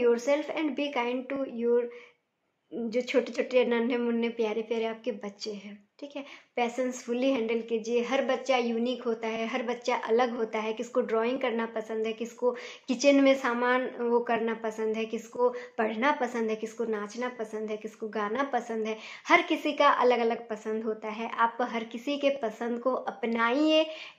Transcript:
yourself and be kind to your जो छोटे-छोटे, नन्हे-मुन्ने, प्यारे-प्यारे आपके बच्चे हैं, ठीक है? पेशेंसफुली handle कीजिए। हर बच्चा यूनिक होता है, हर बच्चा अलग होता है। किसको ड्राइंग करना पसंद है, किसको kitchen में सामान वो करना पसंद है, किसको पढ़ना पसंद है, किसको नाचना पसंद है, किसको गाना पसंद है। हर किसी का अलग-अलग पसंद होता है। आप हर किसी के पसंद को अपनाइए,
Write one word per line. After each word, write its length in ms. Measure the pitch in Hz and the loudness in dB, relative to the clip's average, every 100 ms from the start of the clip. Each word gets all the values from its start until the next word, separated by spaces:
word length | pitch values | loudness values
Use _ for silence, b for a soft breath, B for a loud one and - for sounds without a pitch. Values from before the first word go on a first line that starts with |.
| 240 | 4
yourself 500 | 233 269 294 302 - | 4 2 0 0 -4
and 200 | 311 262 | -2 -2
be 180 | 285 269 | -2 -2
kind 360 | 240 254 262 | -2 -4 -4
to 320 | 277 269 233 233 | -4 -4 -2 2
your 200 | 240 240 B B B _ _ _ _ _ - | 2 2 B B B _ _ _ _ _ -6
जो 260 | 233 226 | -2 -2
छोटे-छोटे, 640 | 247 269 240 262 - 254 233 | 0 0 0 -4 0 2 4
नन्हे-मुन्ने, 640 | 233 233 240 240 233 233 | 2 2 0 0 0 0
प्यारे-प्यारे 560 | 233 220 214 220 233 226 | 0 -2 -2 -2 -2 -2
आपके 260 | 226 - | -4 -6
बच्चे 420 | 202 208 202 214 | -6 -8 -10 -10
हैं, 360 | 202 202 202 _ - | -10 -12 -18 _ -18
ठीक 160 | 285 285 | -14 -12
है? 60 | 269 B B - | -14 B B -2
पेशेंसफुली 760 | 240 240 254 247 - 240 269 | -2 0 -2 -2 -4 2 2
handle 300 | 269 226 233 | 2 2 0
कीजिए। 420 | 220 226 214 240 | 0 -2 0 0
हर 220 | 233 269 247 | 2 0 2
बच्चा 320 | 247 - 254 | 0 2 2
यूनिक 460 | 240 226 240 240 | 2 0 0 -2
होता 240 | 240 226 220 | -2 -2 -2
है, 200 | 220 226 | -4 -2
हर 160 | 247 | -2
बच्चा 320 | 226 226 - 240 | -2 -4 0 0
अलग 400 | - 226 247 240 | 2 2 2 0
होता 240 | 220 220 | -4 -2
है। 140 | 220 | -4
किसको 280 | 226 233 254 | -4 -2 -2
ड्राइंग 380 | 214 220 233 269 | 0 2 2 0
करना 260 | 254 226 226 | 0 0 -2
पसंद 400 | 226 220 220 220 | -4 -6 -4 -4
है, 80 | |
किसको 380 | 220 233 - 247 247 B B - | -4 -8 -2 -2 -2 B B -4
kitchen 280 | 254 277 277 | 4 6 8
में 140 | 269 269 | 8 6
सामान 520 | 262 240 247 254 254 | 2 0 2 2 0
वो 320 | 247 240 240 | -2 2 2
करना 340 | 233 233 226 | 4 0 0
पसंद 420 | 226 226 214 220 220 | -2 -6 -4 -2 -2
है, 100 | 226 | -2
किसको 440 | 226 - 254 247 | -6 -6 2 2
पढ़ना 640 | 240 - - 220 220 269 | 2 -10 -2 -2 2 2
पसंद 380 | 294 240 240 226 | 2 0 0 -2
है, 60 | 214 | -2
किसको 300 | 220 - 220 | -6 -6 -4
नाचना 440 | 214 208 226 247 | -4 -6 -6 -6
पसंद 400 | 247 214 214 214 | -6 -8 -6 -6
है, 80 | 214 | -6
किसको 300 | 220 - 220 | -8 -10 -6
गाना 360 | 214 202 233 | -4 -2 -2
पसंद 440 | 277 240 233 226 220 | 0 -2 -2 -4 -4
है। 100 | 220 B B - | -6 B B 4
हर 140 | 339 | 4
किसी 320 | 349 294 302 | 4 0 0
का 160 | 294 285 | 4 6
अलग-अलग 600 | - 247 240 233 233 - | 6 4 4 2 -2 -6
पसंद 340 | 208 220 220 | -8 -6 -4
होता 260 | 226 214 214 | -4 -6 -6
है। 200 | 214 226 | -8 -6
आप 280 | - 233 - | 0 0 2
हर 220 | 240 226 | -4 -4
किसी 340 | 226 233 285 285 | -6 -8 -4 0
के 120 | 277 | 2
पसंद 500 | 277 220 214 240 240 | 0 -4 -4 -4 -2
को 140 | 262 | 0
अपनाइए, 920 | 254 - - 226 233 233 262 311 311 311 B B | 0 -4 -4 -2 2 2 4 6 6 4 B B